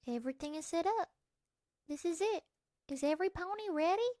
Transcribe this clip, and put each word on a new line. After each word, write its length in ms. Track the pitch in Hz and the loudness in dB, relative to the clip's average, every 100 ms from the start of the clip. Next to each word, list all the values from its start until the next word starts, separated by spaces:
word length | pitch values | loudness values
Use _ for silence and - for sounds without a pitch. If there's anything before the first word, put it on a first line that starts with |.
| - | -4
Everything 480 | 240 240 269 294 | -4 -2 -4 -6
is 100 | 302 | -6
set 200 | 311 330 | -2 2
up. 240 | 339 440 - _ _ _ _ _ _ _ _ | 2 2 -2 _ _ _ _ _ _ _ _
This 160 | 294 | -4
is 160 | 349 330 | -2 0
it. 240 | 403 415 - _ _ _ _ | 2 0 -4 _ _ _ _
Is 140 | 277 | -2
every 260 | 277 311 381 | 0 2 0
pony 400 | 392 359 415 427 | -2 -6 -4 -2
ready? 300 | 311 320 392 480 494 | 2 4 4 2 -2